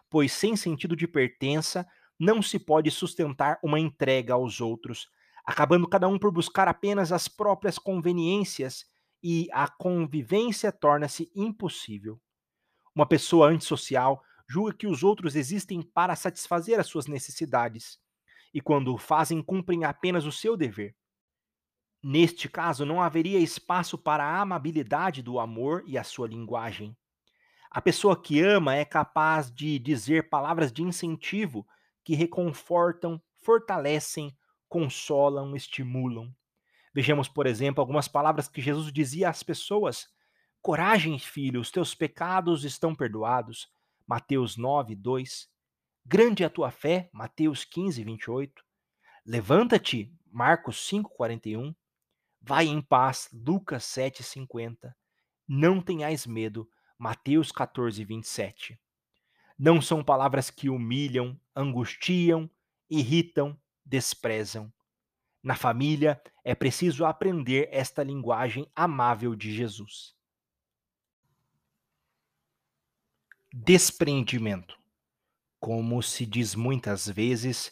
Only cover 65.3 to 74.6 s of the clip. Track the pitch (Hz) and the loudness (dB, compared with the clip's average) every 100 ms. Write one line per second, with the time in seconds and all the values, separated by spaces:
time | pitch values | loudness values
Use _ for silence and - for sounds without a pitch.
65.3 | _ 127 117 127 117 143 151 151 135 - | _ -6 -2 0 0 0 2 2 0 -6
66.3 | _ 123 123 135 - 175 143 165 156 190 | _ -6 -2 -2 0 0 2 0 0 0
67.3 | 175 123 131 151 135 127 - 139 139 117 | 0 0 0 0 -2 -4 -4 -4 -4 -2
68.3 | 113 123 117 151 - 170 135 120 113 120 | 0 0 -4 -8 -2 -2 2 0 0 -2
69.3 | 110 107 107 117 101 101 - - _ _ | -6 -6 -6 -6 -8 -16 -18 -20 _ _
70.3 | _ _ _ _ _ _ _ _ _ _ | _ _ _ _ _ _ _ _ _ _
71.3 | _ _ _ _ _ _ _ _ _ _ | _ _ _ _ _ _ _ _ _ _
72.3 | _ _ _ _ _ _ _ _ _ _ | _ _ _ _ _ _ _ _ _ _
73.3 | _ _ 127 110 180 - - 156 139 113 | _ _ 0 6 8 6 4 4 4 0
74.3 | 123 110 95 | -2 -2 -4